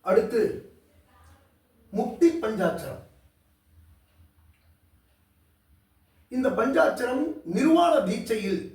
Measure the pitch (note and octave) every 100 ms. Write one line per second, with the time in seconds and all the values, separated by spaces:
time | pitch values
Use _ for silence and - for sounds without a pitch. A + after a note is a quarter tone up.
0 | - G3+ - A#3+ F#3+ - - _ _ _
1 | _ _ _ _ _ _ _ _ _ G#3
2 | - - E4+ - G#3+ G#3+ - - - -
3 | - _ _ _ _ _ _ _ _ _
4 | _ _ _ _ _ _ _ _ _ _
5 | _ _ _ _ _ _ _ _ _ _
6 | _ _ _ B3+ - G#3 B3 C4+ - -
7 | B3 C4 D#4 - E3 F#3+ D4 E4 E4+ -
8 | F#3 A3+ A3 G#3+ G3 F#3 -